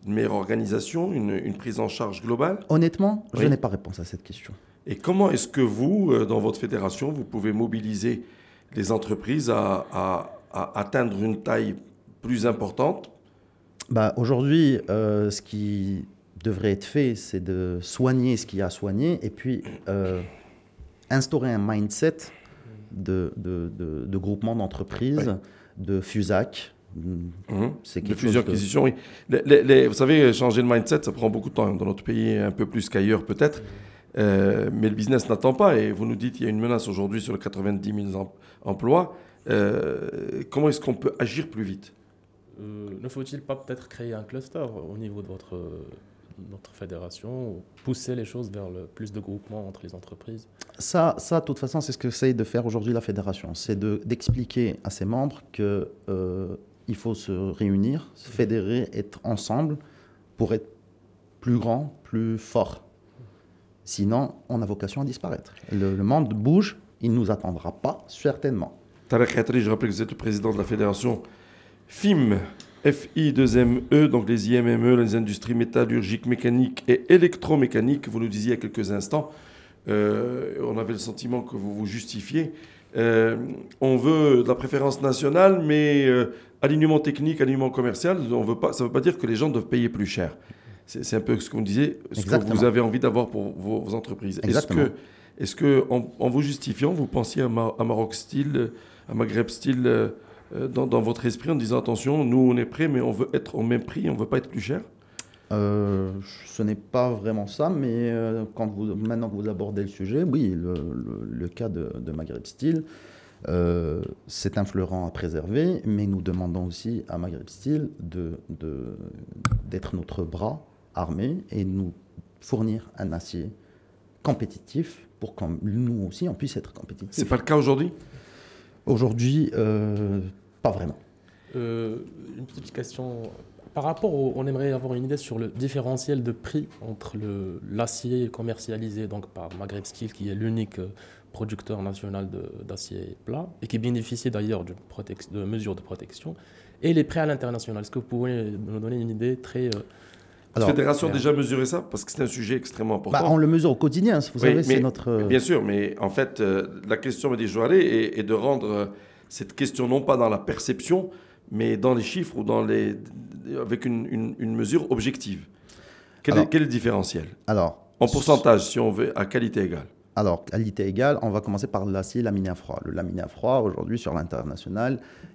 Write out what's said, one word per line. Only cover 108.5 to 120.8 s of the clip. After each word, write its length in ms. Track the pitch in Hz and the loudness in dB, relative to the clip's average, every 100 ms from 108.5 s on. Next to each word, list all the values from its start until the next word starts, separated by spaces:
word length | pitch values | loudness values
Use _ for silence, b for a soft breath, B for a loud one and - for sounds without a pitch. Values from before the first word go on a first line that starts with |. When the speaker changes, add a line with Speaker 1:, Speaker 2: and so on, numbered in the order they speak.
| - | -4
Speaker 2:
quand 100 | 110 | -4
vous, 300 | 101 107 104 | -4 -4 -4
maintenant 340 | 110 117 113 | -4 -4 -4
que 60 | 101 | -4
vous 120 | 104 | -4
abordez 360 | 92 104 101 | -4 -4 -4
le 40 | 101 | -6
sujet, 360 | - 98 131 | -6 -4 0
oui, 260 | 175 156 107 | 2 2 2
le, 240 | 90 87 | 0 -2
le, 540 | 80 78 64 55 53 55 | -4 -4 -6 -6 -8 -8
le 180 | 60 85 | -6 -6
cas 200 | - 113 | -6 -6
de, 220 | 85 64 55 | -4 -6 -8
de 120 | 62 | -8
Maghreb 340 | 76 80 62 - | -8 -8 -10 -12
Steel, 360 | - 147 165 156 B B B B B - | -4 0 0 -2 B B B B B -2
euh, 540 | 87 87 87 82 82 - - - | 2 2 2 0 -4 -6 -10 -12
c'est 320 | - 98 107 | -6 -4 -2
un 80 | 98 | -2
fleuron 400 | 98 92 92 87 | -2 -2 -2 -6
à 60 | |
préserver, 720 | - 87 78 82 120 175 185 - | -4 -4 -4 -2 0 0 0 0
mais 220 | 104 101 | 0 0
nous 140 | 98 | 0
demandons 420 | 85 90 90 87 90 | 0 -2 -2 -2 -4
aussi 380 | 85 110 117 - | -6 -6 -6 -6
à 120 | 87 | -6
Maghreb 280 | 87 67 - | -6 -8 -12
Steel 420 | - 135 151 139 - | -8 -2 -2 -2 -8
de, 400 | 85 90 82 82 - | -10 -8 -6 -8 -12
de, 480 | 82 78 67 60 50 - - - - - - - | -10 -8 -8 -8 -10 -14 -16 -16 -4 0 0 -2
d'être 260 | 95 - 90 | -6 -4 -6
notre 280 | - - | -6 -6
bras 420 | 82 85 107 151 - _ | -6 -4 -4 -6 -12 _